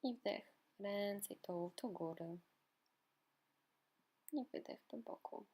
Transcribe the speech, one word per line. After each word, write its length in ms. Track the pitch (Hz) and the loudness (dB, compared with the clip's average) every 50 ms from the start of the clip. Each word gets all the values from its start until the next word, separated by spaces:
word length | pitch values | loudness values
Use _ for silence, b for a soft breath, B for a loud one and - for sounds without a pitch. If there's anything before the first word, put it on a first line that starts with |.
| - | 4
I 120 | 262 240 | 2 2
wdech, 400 | - _ 202 208 - - - - _ _ _ _ _ | 4 _ 2 2 2 -2 -8 -20 _ _ _ _ _
ręce 560 | 202 202 202 202 202 202 202 202 202 - - | 0 2 4 4 4 4 2 0 -2 -4 -6
i 20 | |
tułów 380 | - - - 180 175 175 175 180 | -6 -4 -2 2 2 2 0 0
do 140 | - - 247 | -2 -4 -4
góry. 500 | 185 - 170 165 165 - 165 165 170 175 - _ _ _ _ _ _ _ _ _ _ _ _ _ _ _ _ _ _ _ _ _ _ _ _ _ _ _ _ _ _ _ _ _ _ _ _ - - | 0 0 0 0 0 0 -4 -4 -4 -6 -8 _ _ _ _ _ _ _ _ _ _ _ _ _ _ _ _ _ _ _ _ _ _ _ _ _ _ _ _ _ _ _ _ _ _ _ _ -2 0
I 120 | 294 247 | 0 0
wydech 420 | - - - - - - - - | 0 -2 -4 -4 -4 -6 -6 -6
do 120 | _ - 233 | _ -8 -6
boku. 480 | 226 - - - _ - - - 208 _ | -6 -6 -8 -6 _ -6 -6 -6 -10 _